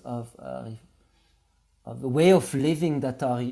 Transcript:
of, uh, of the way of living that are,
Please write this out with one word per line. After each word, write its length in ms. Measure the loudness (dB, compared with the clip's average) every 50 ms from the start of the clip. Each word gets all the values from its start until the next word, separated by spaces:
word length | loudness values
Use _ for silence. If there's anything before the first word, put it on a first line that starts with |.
| -12
of, 300 | -10 -10 -10 -10 -12 -16 -16
uh, 320 | -14 -12 -12 -12 -12 -12 -14 -16 -18 _ _ _ _ _ _ _ _ _ _ _ _ _ _ _ _ _ _ _ _
of 140 | -16 -14 -8 -6
the 60 | -2
way 220 | 2 4 6 8 6
of 200 | 6 4 2 -2
living 480 | 0 0 0 0 0 0 0 0 0
that 220 | -2 -4 -4 -2 -2
are, 200 | -2 -2 -2 -4 -6